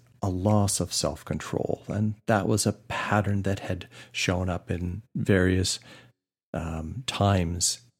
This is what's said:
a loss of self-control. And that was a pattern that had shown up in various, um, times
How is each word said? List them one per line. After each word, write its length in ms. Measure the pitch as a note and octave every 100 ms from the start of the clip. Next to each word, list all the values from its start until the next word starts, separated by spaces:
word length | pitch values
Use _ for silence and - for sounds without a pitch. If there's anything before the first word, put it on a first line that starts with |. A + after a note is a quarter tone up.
| _ _
a 80 | G2+
loss 500 | F2+ G2 G#2+ G2+ -
of 140 | F2
self-control. 880 | - D2+ D#2 - D#2 - - - - -
And 260 | G#2 G#2+ G#2+ -
that 200 | G#2+ F#2
was 180 | G#2+ G#2+
a 60 |
pattern 680 | - - - - G#2 G2 G2+
that 180 | F#2+ G2
had 300 | - E2+ - - -
shown 360 | - - F2+ F#2
up 220 | E2+ -
in 300 | F2+ F2 F#2 -
various, 640 | - G#2+ F#2+ F#2 F#2 F#2+ - - - - _ _ _ _
um, 500 | - D#2+ D#2+ D#2+ F2+ C3+
times 760 | - G2+ G2 E2+ F2 - - - _